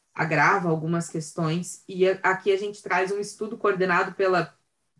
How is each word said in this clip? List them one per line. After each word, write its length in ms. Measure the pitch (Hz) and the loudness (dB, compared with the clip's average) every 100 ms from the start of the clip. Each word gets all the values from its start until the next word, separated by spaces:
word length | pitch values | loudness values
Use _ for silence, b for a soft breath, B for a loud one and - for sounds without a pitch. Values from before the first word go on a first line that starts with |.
| _ | _
agrava 560 | - 160 151 156 196 175 | -6 -2 4 4 4 2
algumas 400 | 160 160 170 170 | 0 0 -2 -2
questões. 720 | 170 160 - 160 170 180 - - | -6 -8 -4 -2 -2 -4 -12 -12
E 220 | 185 185 | 0 2
a-, 100 | 190 | 2
aqui 280 | 180 - 208 | 0 0 0
a 60 | 190 | 0
gente 260 | 208 202 | 0 -8
traz 300 | 190 185 190 | -2 -2 0
um 60 | 202 | -2
estudo 400 | 202 - 214 226 | -6 -8 -10 -2
coordenado 560 | 208 185 185 175 214 | -2 0 2 2 0
pela, 420 | 190 190 180 160 _ _ _ _ _ | 0 2 2 0 _ _ _ _ _